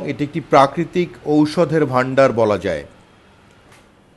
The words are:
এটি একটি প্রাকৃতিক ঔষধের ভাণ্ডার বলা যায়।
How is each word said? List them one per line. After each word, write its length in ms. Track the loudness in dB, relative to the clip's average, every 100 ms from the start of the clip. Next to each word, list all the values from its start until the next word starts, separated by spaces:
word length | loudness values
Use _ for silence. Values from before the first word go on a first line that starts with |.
| 0
এটি 140 | -8
একটি 180 | -8 -8
প্রাকৃতিক 680 | 2 4 4 0 -6 -4 -4 -6 -2
ঔষধের 560 | 2 2 0 0 0 0
ভাণ্ডার 440 | 0 0 2 2
বলা 240 | 2 0 0
যায়। 260 | -4 -6 -8 -20 _ _ _ _ _ _ _ -20 _ _ _